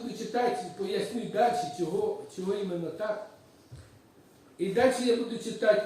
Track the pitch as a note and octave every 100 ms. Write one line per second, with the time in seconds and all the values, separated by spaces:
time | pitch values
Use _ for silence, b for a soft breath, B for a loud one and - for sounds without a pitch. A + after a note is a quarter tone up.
0 | A#3 A3 - A#3+ B3 - F3 - F#3+ G3
1 | - A#3+ F3+ G3 A#3+ - - - D#3+ F#3+
2 | G#3+ - - - F#3 G3+ F#3+ F3 D#3+ -
3 | G#3 G#3 - - - - - - - -
4 | - - - - - - F#3 A#3+ C4 B3
5 | B3 A#3 - A3+ A3+ - G#3+ G#3